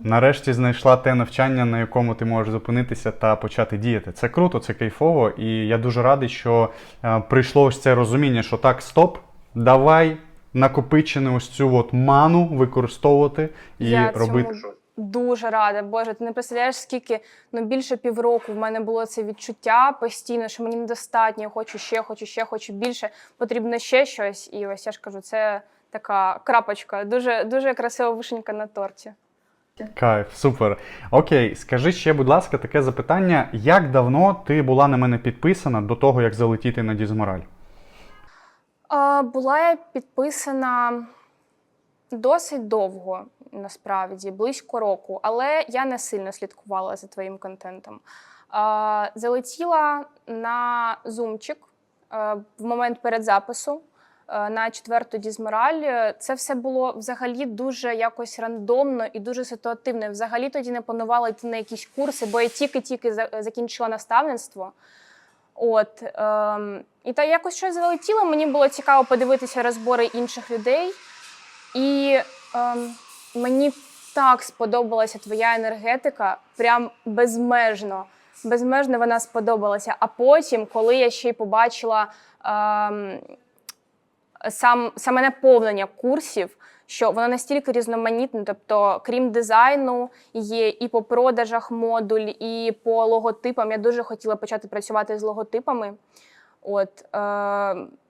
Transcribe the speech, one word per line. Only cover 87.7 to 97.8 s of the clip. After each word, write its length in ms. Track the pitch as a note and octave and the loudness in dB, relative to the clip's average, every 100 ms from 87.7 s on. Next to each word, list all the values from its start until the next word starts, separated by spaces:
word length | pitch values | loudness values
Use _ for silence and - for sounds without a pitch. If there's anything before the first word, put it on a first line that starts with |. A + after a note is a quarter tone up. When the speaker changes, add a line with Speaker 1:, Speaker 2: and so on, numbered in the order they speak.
Speaker 2:
різноманітне, 720 | A#3+ A#3 A#3 A3+ A#3 C4 A3+ | -2 -2 -2 -2 -2 -4 -6
тобто, 580 | G3+ G3+ - G#3 G3+ F3+ - | -8 -8 0 2 2 0 -2
крім 260 | B3 B3+ | -2 0
дизайну, 800 | A3+ A3 A3 B3 C#4+ C4 B3 B3 _ _ | -2 2 4 6 4 0 -4 -6 _ _
є 360 | A3+ G#3 A3+ A3 | -8 -4 0 0
і 180 | - A#3 | -2 -2
по 140 | A#3 | -2
продажах 720 | A3 A#3+ B3+ A#3 A3+ A#3 - | 0 2 4 2 0 -2 -4
модуль, 560 | A#3 A3+ A3+ G#3 A3 G#3+ - | -4 -2 -2 0 -2 -2 -8
і 380 | A3+ A3+ A3+ A3 | -8 -4 -4 -4
по 220 | A#3 A3+ A3+ | 0 2 2
логотипам. 640 | A3+ A3+ A3 B3 B3 A3 | 2 0 -4 -4 -2 -2
Я 60 | A3 | 0
дуже 260 | A3+ A#3+ | 0 0
хотіла 320 | A#3 A3 G#3+ G#3 | -4 -6 -4 -4
почати 320 | G#3+ G#3+ G#3 | -4 -8 -8
працювати 520 | G#3 - G#3+ G#3+ G#3+ | -10 -4 -2 -2 -4
з 40 | |
логотипами. 720 | G#3+ G#3 G#3+ A3+ C#4 B3 G3+ G#3 _ _ _ _ _ _ | -4 -6 -6 -6 -4 -4 -6 -12 _ _ _ _ _ _
От, 540 | - G3+ G3 _ - G#3 | -6 -2 -2 _ -10 -6
е, 720 | G3+ G3+ G3+ G3+ G3+ F3+ | -4 -4 -2 -2 -2 -4